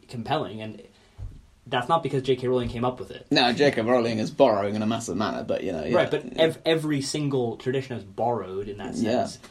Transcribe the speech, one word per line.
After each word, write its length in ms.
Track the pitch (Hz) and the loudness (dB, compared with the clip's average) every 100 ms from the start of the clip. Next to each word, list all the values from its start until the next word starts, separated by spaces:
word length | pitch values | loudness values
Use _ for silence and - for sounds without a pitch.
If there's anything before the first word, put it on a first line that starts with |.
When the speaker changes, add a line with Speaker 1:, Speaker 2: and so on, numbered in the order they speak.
| - | -14
Speaker 1:
compelling, 540 | 123 113 151 95 107 | -10 -4 -4 -4 -8
and 200 | 110 - - _ _ - - - - _ 123 | -12 -14 -18 _ _ -16 -16 -16 -20 _ -4
that's 220 | 123 123 | -2 2
not 140 | 165 | 0
because 180 | 139 135 | 2 0
J 140 | 131 123 | 0 0
K 120 | 123 | 2
Rowling 220 | 127 113 | 0 0
came 160 | 117 123 | -2 -2
up 140 | 127 | -2
with 120 | 95 | -8
it. 140 | - - | -14 0
Speaker 2:
No, 200 | 143 120 | 4 4
J 200 | 120 143 | 4 4
K 100 | 120 | 4
Rowling 380 | 110 127 113 110 | 4 4 2 0
is 100 | 107 | 0
borrowing 440 | - 135 101 101 107 | 6 6 6 2 0
in 60 | |
a 40 | 107 | 0
massive 320 | 113 - 92 | -2 -4 -2
manner, 260 | 98 62 | -2 -2
but, 200 | - - | -4 -4
you 80 | 95 | -2
know, 120 | 80 | -4
yeah. 120 | 76 - | 2 2
Speaker 1:
Right, 160 | - | 2
but 120 | 151 123 - | -2 -4 2
ev-, 220 | 160 - 160 | 2 2 0
every 360 | 160 151 143 | 0 0 -2
single 560 | - 151 143 135 117 107 | -2 -2 0 0 -2 -2
tradition 380 | 127 135 131 113 | -4 -4 -4 -8
has 80 | 98 | -10
borrowed 640 | 101 117 117 92 95 104 | -4 -2 -2 -4 -6 -8
in 80 | 101 | -8
that 180 | 95 - | -8 -2
Speaker 2:
Yeah. 300 | 110 120 95 | 0 0 -2
Speaker 1:
sense. 140 | - - | -6 -20